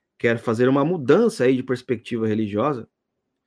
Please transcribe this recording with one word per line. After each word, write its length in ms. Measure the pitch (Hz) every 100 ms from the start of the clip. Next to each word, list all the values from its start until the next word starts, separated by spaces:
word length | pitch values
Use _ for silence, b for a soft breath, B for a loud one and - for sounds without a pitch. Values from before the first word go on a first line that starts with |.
| _ _
quer 200 | 117 117
fazer 300 | 120 110 127
uma 160 | 139
mudança 600 | 147 180 123 165 233 -
aí 120 | 127 131
de 60 |
perspectiva 640 | 120 123 - 110 - 117 110
religiosa, 640 | 107 107 104 135 127 110 _ _ _ _ _